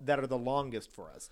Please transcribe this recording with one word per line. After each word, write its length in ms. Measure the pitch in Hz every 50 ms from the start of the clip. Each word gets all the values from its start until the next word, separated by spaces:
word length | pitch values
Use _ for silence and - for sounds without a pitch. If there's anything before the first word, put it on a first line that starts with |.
that 180 | 139 131 147 139
are 80 | 135 123
the 100 | 131 123
longest 520 | 120 127 135 143 139 131 113 107 - -
for 180 | - - 90 78
us 180 | - - - -